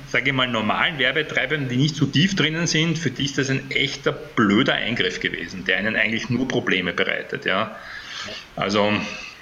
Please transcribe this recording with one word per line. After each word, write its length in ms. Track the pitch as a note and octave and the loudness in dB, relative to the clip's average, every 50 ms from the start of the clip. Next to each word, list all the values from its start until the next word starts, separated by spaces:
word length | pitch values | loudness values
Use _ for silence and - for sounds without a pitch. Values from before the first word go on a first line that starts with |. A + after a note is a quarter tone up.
| - - | -6 -2
sag 140 | - B2 A#2+ | -2 0 0
ich 80 | C#3 C#3 | 2 2
mal, 140 | C3 B2+ B2 | 2 2 2
normalen 500 | A#2+ A2+ G#2+ G#2 F#2+ F2+ A#2 E3+ F3 C#3 | 0 0 0 2 2 2 2 0 2 2
Werbetreibenden, 720 | B2 B2+ C#3 D#3 D3+ D3+ - - B2 C3 D3+ D#3 C#3 B2+ | 2 2 2 0 0 0 0 -2 0 0 0 -2 -2 0
die 80 | B2 B2 | 2 2
nicht 180 | C#3 D#3 - | 4 2 2
so 120 | - D#3 D3 | 2 0 2
tief 280 | - C3+ E3+ G3 G3 | 4 4 4 4 4
drinnen 300 | - C#3 D#3 D#3+ E3 E3+ | 2 2 2 2 0 0
sind, 320 | D#3+ - D#3 D#3+ E3+ D#3+ D3+ | 2 2 2 2 2 2 0
für 140 | - C3 | -2 -2
die 140 | - - C3+ | -2 -2 -4
ist 120 | C#3 - F3 | -2 0 0
das 140 | F3 C3 | 0 0
ein 180 | C3+ C3+ - - | 0 -2 -2 -2
echter 420 | - - C#3 C#3 - - - D#3 | -2 -2 0 -2 -2 -2 -2 -2
blöder 600 | C#3 - - - - - A2+ G2 G2+ A2 C#3+ - D3 | -2 -2 -6 -4 0 2 4 6 6 6 4 4 2
Eingriff 460 | C#3+ - G#2 A#2+ A2 F#2+ F2+ F2+ - | 0 0 -2 0 0 0 0 0 -2
gewesen, 460 | - F2+ F2 E2+ E2+ E2+ F#2 F#2+ E2+ | -4 -4 -4 -4 -8 -8 -10 -6 -2
der 140 | - F#2+ F#2 | 0 0 2
ihnen 160 | F#2+ A2 G#2+ | 0 0 0
eigentlich 360 | A#2 G#2+ G#2+ A2+ A2 - - | 0 0 0 -2 -2 -2 -2
nur 160 | B2 A#2+ C3 C3 | -2 0 0 0
Probleme 460 | - B2+ - - F#2 F#2+ F2+ F2 E2+ | 0 0 0 0 0 0 0 0 0
bereitet. 520 | - F#2+ - - - - - - - - | 0 0 0 0 -4 -4 -6 -8 -4 -2
Ja. 300 | - F#2 G2 A2 - - - - - - - - - - - - G2+ - - - - - | 0 0 0 0 -2 -4 -12 -14 -14 -14 -14 -14 -12 -12 -12 -10 -10 -12 -12 -14 -12 -6
Also, 360 | - - G2 G2+ G#2+ G2+ G#2 G#2+ G2 E2 - - - - - - - | -4 -2 0 2 2 4 4 2 0 -2 -4 -8 -10 -12 -14 -16 -18